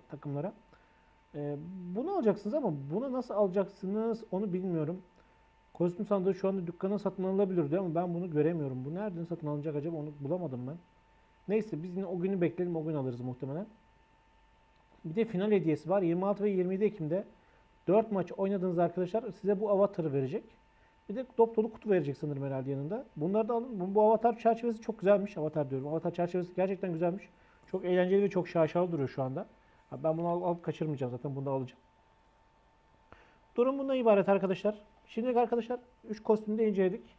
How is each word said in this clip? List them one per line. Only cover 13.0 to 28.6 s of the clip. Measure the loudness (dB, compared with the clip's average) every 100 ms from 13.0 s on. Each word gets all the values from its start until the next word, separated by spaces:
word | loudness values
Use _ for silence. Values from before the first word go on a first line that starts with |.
| -2 -4
muhtemelen. | -6 -6 -6 -6 -8 -14 _ _ _ _ _ _ _ _ _ _ _ -14 -6
Bir | -2
de | 0
final | 0 2
hediyesi | 4 4 0 2
var. | 2
Yirmi | 2 2 0
altı | 0
ve | 0
yirmi | 2 0
yedi | 2
Ekim'de | 0 0 -2 -2 -4 -12 _ _ _ _ 2
dört | 4 4
maç | -2 -2
oynadığınız | -2 -2 0 0 2
arkadaşlar | 2 0 -2 -2 -4
size | -4 0 0
bu | 2
avatarı | 4 4 2 0
verecek. | 0 0 -4 -8 _ _ _ _ _ -10
Bir | -8
de | -4 2
dop | 4 4
dolu | -2
kutu | -4 2
verecek | 2 2 -2
sanırım | -4 -4
herhalde | -4 -4 -2
yanında. | -4 -4 -6 -8 -4
Bunları | 0 2 2
da |
alın. | 0 -2 -4
Bu, | 0 6
bu |
avatar | 6 6 4 4
çerçevesi | 2 2 0 -4
çok | -6 0
güzelmiş. | 4 4 4 -4
Avatar | -2 -2 -2
diyorum. | -2 -2
Avatar | -2 -2
çerçevesi | -2 0 -2 -2 0
gerçekten | 0 0 -4
güzelmiş. | 0 0 0 -8 _ _ _ -8
Çok | -4 2
eğlenceli | 2 4 4
ve | 4
çok | 0 0
şaşalı | 2